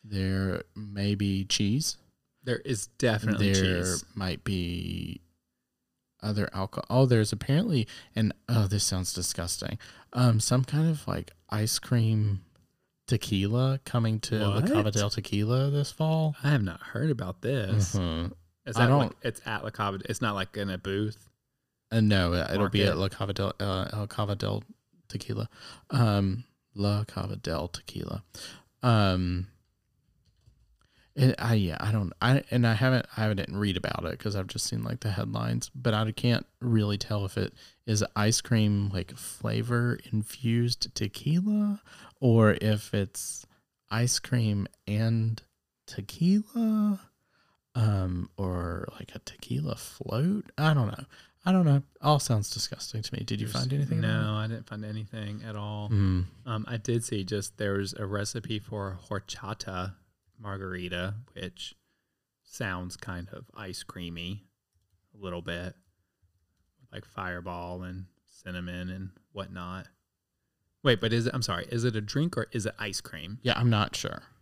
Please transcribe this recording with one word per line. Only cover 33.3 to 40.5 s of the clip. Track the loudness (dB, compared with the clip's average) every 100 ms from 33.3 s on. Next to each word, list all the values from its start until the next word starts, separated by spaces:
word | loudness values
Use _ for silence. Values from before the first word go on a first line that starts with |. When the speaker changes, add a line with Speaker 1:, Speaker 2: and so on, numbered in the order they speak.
| 0
Speaker 1:
didn't | -2 -2
read | 0 0
about | -2 -4
it | -4 -4
'cause | -4
I've | -4 -4
just | -4 -4
seen, | -4
like, | -4 -4
the | -2
headlines, | -2 -2 -2 -2 -2 -4
but | -2 0
I | 2 0
can't | 0 2 2 0 _
really | 2 4 4 -2
tell | -2 -4
if | -2 -2
it | -4 -6 -20 _ -2
is | 0 2 2
ice | 4 2
cream, | 2 4 4 4 0
like, | -2 -6 -12
flavor | -14 -6 -2 -2 0 0 0 -2 -2
infused | -4 -4 -4 0